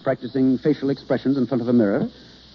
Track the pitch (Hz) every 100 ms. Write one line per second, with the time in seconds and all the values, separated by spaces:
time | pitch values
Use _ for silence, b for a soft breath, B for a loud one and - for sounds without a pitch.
0 | - 131 120 135 131 127 156 139 135 131
1 | - 123 127 139 120 120 117 120 101 117
2 | 226 - B B B